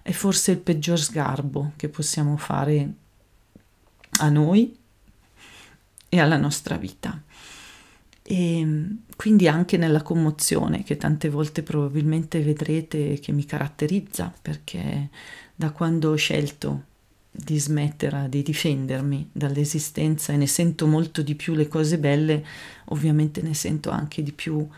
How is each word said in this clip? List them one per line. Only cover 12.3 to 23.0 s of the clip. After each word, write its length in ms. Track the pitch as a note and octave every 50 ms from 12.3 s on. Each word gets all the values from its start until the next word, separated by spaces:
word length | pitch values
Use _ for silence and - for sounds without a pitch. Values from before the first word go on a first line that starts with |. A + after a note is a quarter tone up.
| - E3
vedrete 800 | D3 D3+ D3 D3 D3+ - D#3 E3 D#3+ - - D3+ D3 D3 D3 C#3+
che 100 | - -
mi 140 | D3 C#3+ C#3+
caratterizza, 880 | - - D3 C#3 C#3+ - - D3+ D3+ F#3 G3+ D3 - - - E3+ F3 F3 -
perché 680 | _ D#3 D3+ D3+ - - - F3 - C#3 - C#3+ C#3+ C#3+ - - - - - - - - _
da 160 | - - D3+
quando 400 | D3+ - F3 E3 E3 E3 D#3+ D#3
ho 40 | D#3
scelto 680 | D3+ - - - D3+ D3 C#3 - - - C#3+ C#3+ C#3 C#3 _ _ _ _ _ _ _ _ _
di 260 | _ - - - D3+
smettere 680 | D3 C#3 C#3+ D3+ D3 D3 D3 - - - C#3+ C#3+ C#3 C#3
di 160 | C3 C3 C#3+ C#3+
difendermi 840 | - D3 - - E3 C#3+ C3+ C3+ C3 C3 C3 C#3 C#3+ C#3 C#3 D3 -
dall'esistenza 1040 | - - D3 C#3 C#3+ C#3+ D3 D3 - D3+ - - - - D3+ D#3 D#3+ D3+ - - D3
e 40 |
ne 80 | C#3+ C#3+
sento 420 | C3 - - E3+ E3+ E3 - D#3+
molto 340 | D#3 D3+ D#3 E3 D#3 - D#3+
di 140 | D3 C#3 D3+
più 180 | D3+ - - E3
le 160 | D3+ D3 D3
cose 300 | - D#3+ D#3 D3+ F3 D#3+
belle, 440 | D3 C#3+ C#3+ D3 D#3 D#3 D#3 D3+ D3+ - - - - - - - -
ovviamente 540 | - - D3